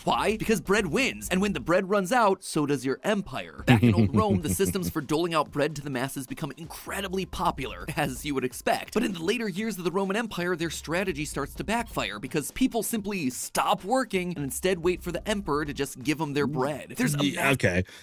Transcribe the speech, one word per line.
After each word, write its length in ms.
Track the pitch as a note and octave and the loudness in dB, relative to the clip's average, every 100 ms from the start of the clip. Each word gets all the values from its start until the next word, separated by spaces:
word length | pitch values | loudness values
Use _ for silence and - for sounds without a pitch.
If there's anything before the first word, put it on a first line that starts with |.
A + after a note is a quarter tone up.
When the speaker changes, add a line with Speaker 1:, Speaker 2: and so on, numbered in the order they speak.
Speaker 1:
Why? 320 | - A#2+ E3+ G#3+ | 0 2 2 0
Because 240 | - G#3 | 2 0
bread 260 | D#3 G#3 F#3 | 4 2 2
wins, 420 | F#3+ B3+ G#2+ - | 0 0 -2 -2
and 120 | F#3 | 0
when 140 | G#3 | 2
the 40 | F3+ | 0
bread 300 | - F3+ F#3 | 2 2 4
runs 220 | G3+ F3+ | 0 2
out, 320 | B3 G#3+ F#3+ | 4 4 2
so 220 | - D#3+ C#3+ | 0 0 2
does 180 | C#3+ | 2
your 160 | C3 B2+ | 0 0
empire. 600 | - G#3 - A#2+ E2+ D2 - | 0 0 -2 -8 -10 -4 6
Back 160 | A#2 | 8
in 120 | A#2+ | 8
old 200 | A2 G2 | 6 6
Rome, 280 | - G#3+ F#3 | 4 4 2
the 60 | F3 | 2
Speaker 2:
<laughs> 60 | |
Speaker 1:
systems 360 | F#2+ F#3 F#3+ E3+ | 2 2 2 0
for 100 | D#3+ | -2
doling 340 | B2 D3+ F3 | 0 0 2
out 160 | D#3+ C#3 | 0 0
bread 240 | D3 D3+ | 0 0
to 80 | C#3+ | 0
the 80 | D3 | -4
masses 340 | B2+ C3+ C#3+ | -2 -2 -4
become 280 | B2+ - D3+ D3 | -8 -6 -8 -8
incredibly 720 | E3 - - G3 F#3+ F#3+ F3+ | -12 -12 -8 -6 -2 -2 -2
popular, 580 | - E3+ E3+ B2 F2+ F#2 D#3+ | 0 0 0 -6 -6 -6 -2
as 280 | C#3+ B2+ | 0 -2
you 80 | D3+ C3+ | -2 0
would 80 | |
expect. 500 | D#3 - - C#3+ - | -2 -2 0 0 0
But 80 | G#3+ | 0
in 100 | A#3+ | 0
the 100 | F3 | -2
later 260 | E3 A#3+ A3 | -2 0 -2
years 280 | E3+ A3+ F#3+ | -2 -4 -2
of 60 | |
the 80 | E3+ | -2
Roman 240 | F3+ G3 | 0 0
Empire, 400 | G3+ A3+ - F3 | -2 -2 -4 -2
their 160 | F3 E3 | -2 -2
strategy 540 | - - E3+ F#3+ C#3+ | -4 -2 -2 0 -4
starts 280 | D3 D3+ C#3+ - | -4 -4 -6 -6
to 80 | |
backfire 560 | D3 A3+ A#3 D3 G#2+ G2+ | -2 -2 -2 -4 -4 -6
because 320 | B2+ D#3 C3 | -4 -2 -2
people 320 | - C4 A#3 | 0 0 0
simply 440 | G3 A3+ G3 G3 C3 | -2 -4 -4 -2 -2
stop 520 | - - - D3 G3+ | -4 -4 0 0 0
working 520 | F#3 C4 B3+ F#3 F3+ E3 | 2 0 2 -2 -2 -4
and 80 | |
instead 340 | C#3 - F#3 F#3 | -6 -2 0 2
wait 240 | F3+ F3 | 0 0
for 80 | F3 | -4
the 160 | E3 G3 | -6 -2
emperor 360 | G#3+ G3 D3 | -4 0 -2
to 80 | D#3 | -2
just 260 | C3+ C#3 C3 | -4 -6 -2
give 160 | A#2+ D3+ | -2 -2
'em 140 | D3+ | 0
their 120 | C#3+ C#3+ | 0 0
bread. 480 | C#3 C3+ C3+ - A#2 | 0 -2 -4 -8 0
There's 200 | B3+ C#3+ | 0 2
a 80 | C#3+ | 0
Speaker 2:
Yeah, 160 | - | 2
Speaker 1:
mass- 100 | C3+ | 2
Speaker 2:
okay. 300 | C3+ G2 F2+ F#2+ - | 4 4 2 -2 -8